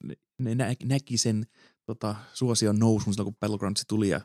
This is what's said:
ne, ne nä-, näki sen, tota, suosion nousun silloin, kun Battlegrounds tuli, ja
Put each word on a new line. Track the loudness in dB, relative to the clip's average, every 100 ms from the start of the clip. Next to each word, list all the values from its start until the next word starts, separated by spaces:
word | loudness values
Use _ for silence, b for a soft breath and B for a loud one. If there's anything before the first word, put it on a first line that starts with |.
ne, | -14 -14 _ -6
ne | -2 0
nä-, | -2 -2
näki | 0 -2 0 -2
sen, | 0 0 -4 b b b -12
tota, | -6 -6 -8 -10
suosion | -4 0 2 2 4
nousun | 4 4 2
silloin, | -2 -4
kun | -4
Battlegrounds | -4 -2 -2 -4 -2
tuli, | 0 2
ja | 0